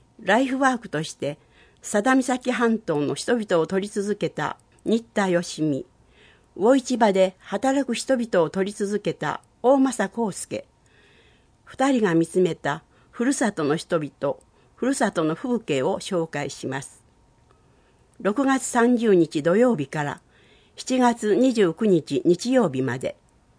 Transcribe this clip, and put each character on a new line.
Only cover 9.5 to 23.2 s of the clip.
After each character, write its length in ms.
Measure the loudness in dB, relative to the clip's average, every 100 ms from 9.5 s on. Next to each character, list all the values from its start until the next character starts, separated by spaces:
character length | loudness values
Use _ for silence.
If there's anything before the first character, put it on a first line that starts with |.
| _
大 160 | 2 4
政 440 | 2 0 -4 -2
康 140 | -4 -6
介、 300 | -8 -10 -12 _ _ _ _ _ _ _ _ _
二 280 | -14 -2 0
人 100 | 2
が 120 | 2
見 120 | 2 2
つ 140 | 0
め 140 | 0
た 280 | 0 -6 -6 -10 _ _
ふ 160 | -4 -2
る 60 |
さ 200 | 0 -2
と 100 | -2
の 140 | -2 -2
人 240 | -2 -4
々、 360 | -4 -6 -6 -6 _ _ _
ふ 120 | -6 -2
る 80 |
さ 180 | 0 -2
と 100 | 0
の 120 | -2 -2
風 240 | -4 -4
景 220 | -2 -2
を 180 | -2 -4
紹 280 | -4 -4 -4
介 220 | -6 -8
し 160 | -8 -10
ま 160 | -10
す。 220 | -10 -18 _ _ _ _ _ _ _ _ _ _ _ -6
六 240 | -4 0
月 200 | 2 0
三 320 | 0 2 2 4
十 180 | 4
日 280 | 4 4 0
土 120 | 2 4
曜 200 | 4 2
日 100 | -4
か 160 | -6
ら 180 | -6 -8 _ _ _ _ _
七 240 | -14 -2 2
月 380 | 2 2 0 2
二 160 | 2
十 200 | 4 2
九 140 | 2 2
日 360 | 2 0 -2
日 280 | 2 2 2
曜 160 | 2 2
日 140 | 0
ま 160 | -4 -4
で、 180 | -6 -10